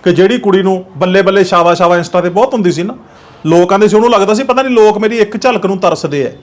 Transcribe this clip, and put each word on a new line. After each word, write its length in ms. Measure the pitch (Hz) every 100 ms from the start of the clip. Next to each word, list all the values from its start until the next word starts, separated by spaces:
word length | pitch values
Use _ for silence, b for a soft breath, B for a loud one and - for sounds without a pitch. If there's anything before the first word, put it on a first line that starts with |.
ਕਿ 80 | 180
ਜਿਹੜੀ 260 | 170 190 240
ਕੁੜੀ 260 | 208 190
ਨੂੰ 220 | 190 190 185 139
ਬੱਲੇ 240 | 180 190
ਬੱਲੇ 220 | 196 196
ਸ਼ਾਵਾ 300 | 180 175 170
ਸ਼ਾਵਾ 240 | 175 175 175
Insta 240 | 170 180
ਤੇ 80 | 175
ਬਹੁਤ 240 | 175 262
ਹੁੰਦੀ 180 | 233 180
ਸੀ 120 | 156
ਨਾ, 120 | 180 247 - B B B 151
ਲੋਕ 240 | 170 180
ਕਹਿੰਦੇ 180 | 196 208
ਸੀ, 80 | 208
ਉਹਨੂੰ 140 | 240
ਲੱਗਦਾ 220 | 226 196
ਸੀ 100 | 214
ਪਤਾ 180 | 269 254
ਨਹੀਂ 120 | 269
ਲੋਕ 240 | 240 214 208
ਮੇਰੀ 200 | 220 233
ਇੱਕ 240 | 208 214
ਝਲਕ 240 | 254 226 190
ਨੂੰ 120 | 190
ਤਰਸਦੇ 500 | 185 196 160 143 127
ਆ। 20 | -